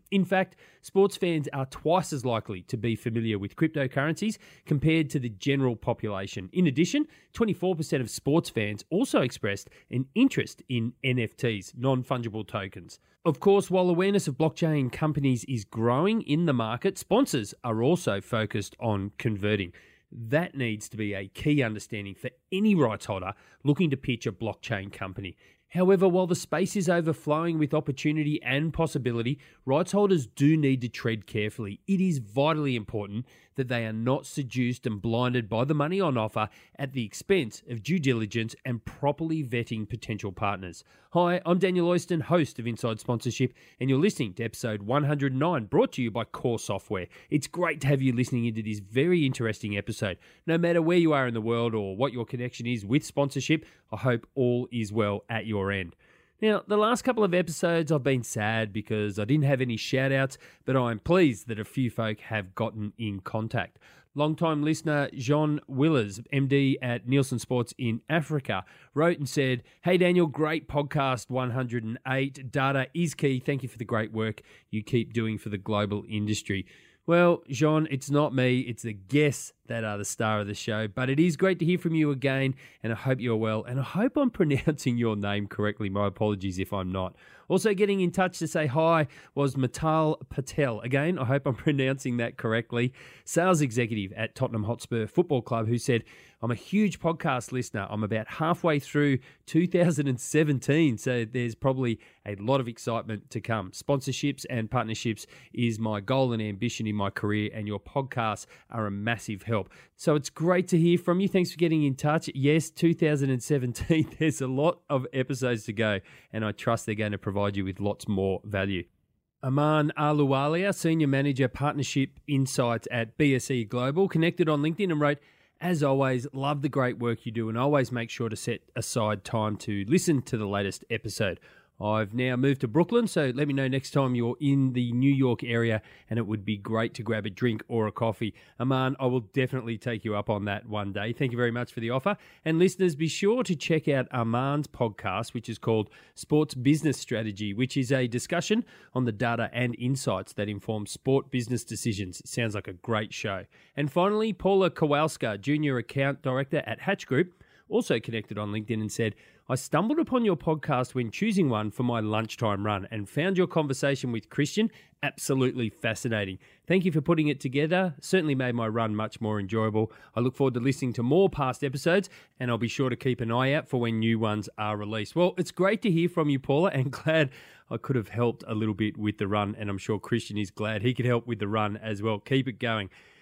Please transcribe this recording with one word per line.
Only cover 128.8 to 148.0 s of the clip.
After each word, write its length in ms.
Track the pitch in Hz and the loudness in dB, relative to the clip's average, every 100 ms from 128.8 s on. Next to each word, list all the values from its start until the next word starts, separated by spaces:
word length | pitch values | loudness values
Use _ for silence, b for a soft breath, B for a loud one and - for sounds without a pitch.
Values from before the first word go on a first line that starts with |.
| - 120 107 104 | -4 0 0 -2
time 340 | - 113 107 107 | -2 -2 -2 -4
to 280 | - 101 98 | -4 -4 2
listen 340 | 175 180 143 | 2 2 0
to 140 | - 117 | 0 -4
the 100 | 101 | -2
latest 360 | 101 101 - - | -2 -2 -4 -6
episode. 500 | 110 107 - 104 85 b b b - | -6 -6 -2 -2 -2 b b b -6
I've 320 | 104 107 104 | -2 0 0
now 220 | 117 127 123 | -2 -2 2
moved 240 | 135 135 | 2 2
to 60 | 120 | 0
Brooklyn, 400 | 123 175 233 226 | 2 2 2 2
so 260 | 180 139 123 | 0 0 0
let 120 | 147 | -2
me 60 | |
know 140 | 135 131 | 0 0
next 240 | 135 - | -2 0
time 220 | 147 131 | 0 2
you're 240 | 123 117 123 | 2 0 0
in 340 | 143 139 131 | 2 4 2
the 200 | 123 120 | 2 0
New 180 | 120 139 | 4 4
York 320 | 135 131 113 | 4 4 2
area, 380 | 120 117 117 107 B B B | 0 0 2 0 B B B
and 120 | 113 | -4
it 80 | 101 | -2
would 180 | 107 98 | -4 -2
be 100 | 107 | -4
great 380 | 101 110 117 | -2 -2 -2
to 100 | - | -4
grab 220 | 107 110 104 | -4 -2 -4
a 60 | |
drink 320 | 90 123 107 - | 0 0 0 -2
or 200 | 117 107 | -2 -2
a 40 | |
coffee. 440 | - 113 104 110 B B B | 0 -2 -2 -6 B B B
Aman, 360 | 127 131 131 135 | 0 2 0 0
I 80 | 131 | 0
will 140 | 127 | 0
definitely 580 | 101 139 127 127 113 113 | -2 -2 0 -2 -6 -6
take 260 | 123 113 110 | -4 -4 -2
you 100 | 104 | -2
up 140 | 104 | 0
on 160 | 104 101 | -2 0
that 240 | 101 113 | -4 -4
one 240 | 104 101 | -6 -4
day. 180 | 98 107 | -4 -4
Thank 200 | 117 135 | -2 -2
you 60 | 120 | 0
very 140 | 120 | 0
much 220 | 117 120 | 0 -6
for 60 | - | -6
the 100 | 113 | -2
offer. 260 | 131 196 202 B B 160 | -2 -2 -4 B B 0
And 140 | 160 | 4
listeners, 360 | 180 - 185 143 | 4 4 0 0
be 120 | 160 | -2
sure 360 | - 196 247 | 0 0 2
to 120 | 190 160 | 0 -2
check 340 | - 160 156 | 0 0 2
out 180 | 135 123 | 0 0
Aman's 560 | 131 113 120 135 147 143 | -2 0 0 0 -2 -4
podcast, 640 | - 117 98 101 95 117 | -2 -4 -2 -4 -4 -4
which 160 | 123 - | -8 -8
is 80 | 110 | -6
called 320 | - 110 107 B B | 0 0 0 B B
Sports 400 | - - 151 151 | -16 0 2 2
Business 440 | 131 123 151 151 131 | 0 2 4 2 -2
Strategy, 580 | - 110 110 98 107 101 | -4 -4 -4 -4 -4 -2
which 200 | 131 143 | -2 0
is 160 | 123 | 0
a 160 | 135 | 0